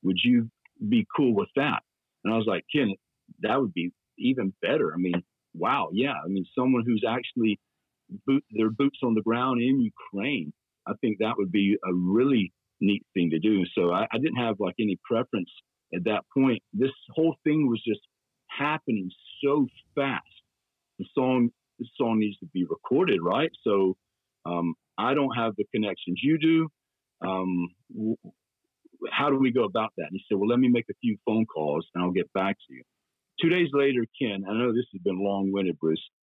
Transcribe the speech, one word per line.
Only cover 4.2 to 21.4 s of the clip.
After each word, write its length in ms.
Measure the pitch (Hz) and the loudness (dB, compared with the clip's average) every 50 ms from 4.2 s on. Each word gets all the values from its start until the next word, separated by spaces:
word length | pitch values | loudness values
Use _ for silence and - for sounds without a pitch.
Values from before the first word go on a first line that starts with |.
| 120 123 131 127 107 95 98 _ | 0 0 0 0 -2 -4 -4 _
better." 320 | - 98 135 160 107 80 78 | -2 -2 0 0 0 0 0
I 40 | |
mean, 260 | 87 90 92 87 90 - _ _ _ _ _ _ | -2 -2 0 -2 -2 -6 _ _ _ _ _ _
wow, 360 | 82 85 110 135 139 98 78 87 | -4 -2 -2 0 -2 -2 -2 -2
yeah. 220 | 104 127 143 123 78 73 | -2 -2 -2 -2 -6 -6
I 20 | |
mean, 180 | 87 98 98 87 - _ | -4 -4 -4 -4 -6 _
someone 260 | - 127 127 131 120 113 | -2 0 2 2 2 2
who's 200 | 120 117 104 98 | 0 0 0 0
actually 520 | 113 113 127 117 - - 123 113 110 101 - _ _ _ _ _ _ _ _ _ _ 92 104 _ | 0 -2 -2 -6 -6 -4 0 0 0 0 -2 _ _ _ _ _ _ _ _ _ _ -18 -10 _
boot-, 180 | - 135 143 - _ | 0 0 0 0 _
their 200 | 107 107 110 110 | -2 0 0 0
boots 280 | 113 - 139 139 - - - | 0 0 0 0 0 0 0
on 100 | 123 113 | 0 0
the 80 | 110 | 2
ground 400 | 98 113 113 120 127 135 127 120 | 2 0 0 0 0 0 0 0
in 180 | 117 131 135 139 | 2 2 2 2
Ukraine. 720 | 120 107 - - - - - 98 - 139 147 107 78 73 - _ _ _ _ _ _ | 2 0 -2 -8 -20 -10 -6 -4 -4 -2 -2 -4 -6 -8 -12 _ _ _ _ _ _
I 60 | - - - | -10 -8 -4
think 200 | - 117 107 92 | -2 -4 -2 0
that 180 | 110 110 113 | -2 -2 0
would 140 | - 101 92 | -2 -4 0
be 260 | 87 104 101 98 104 - - | 2 2 2 4 2 0 0
a 80 | 92 90 | -2 -2
really 580 | 90 90 90 98 113 127 143 139 113 98 90 _ _ _ _ _ _ | 0 0 2 2 2 4 4 4 2 0 -2 _ _ _ _ _ _
neat 240 | 98 98 101 - - _ _ | 0 0 0 0 -4 _ _
thing 160 | 95 87 82 | 0 0 2
to 100 | 78 80 | 0 0
do. 260 | 80 107 107 98 90 | 2 2 2 2 0
So 260 | - - - 90 87 87 | -2 -2 0 0 0 2
I, 120 | 92 110 - | 0 -2 -2
I 60 | - | -2
didn't 180 | 117 135 160 - | -2 -2 -2 -2
have, 240 | 123 120 113 107 95 | -2 -2 -2 -2 -2
like, 160 | 104 92 - - | -4 -4 -2 -2
any 200 | 113 107 95 - _ | -2 -2 -2 -4 _
preference 440 | - 120 117 127 _ - 101 87 - - - _ _ _ _ _ _ - | -2 -2 -2 -2 _ -4 -6 -6 -6 -10 -20 _ _ _ _ _ _ -8
at 100 | 90 87 | -4 -2
that 220 | 107 107 101 - _ - | -2 -2 -2 -4 _ 0
point. 280 | 135 135 131 120 - _ _ - | 2 2 2 2 0 _ _ -2
This 180 | 101 127 135 - - - - | -2 -2 -2 -2 -6 -20 -8
whole 260 | 123 160 160 165 156 _ _ | -2 0 2 2 0 _ _
thing 240 | 160 151 156 147 127 | 0 2 2 2 2
was 120 | 117 107 | 0 -2
just 200 | - 117 107 - _ _ _ _ _ _ _ _ _ | -2 -4 -4 -4 _ _ _ _ _ _ _ _ _
happening 600 | _ - - 139 147 151 151 _ - 117 104 92 90 - _ _ - - - | _ -8 -4 -4 -2 -4 -4 _ -4 -4 -2 -4 -6 -10 _ _ -20 -12 -2
so 260 | - 139 139 147 139 - _ - _ _ _ | 0 2 2 2 2 0 _ -18 _ _ _
fast. 300 | - 139 139 120 82 - _ _ - _ _ _ _ _ _ _ _ _ _ _ _ | -4 -2 -2 -4 -6 -8 _ _ -20 _ _ _ _ _ _ _ _ _ _ _ _
The 60 | - - _ | -14 -6 _
song, 380 | - 127 127 127 127 | 0 2 2 4 4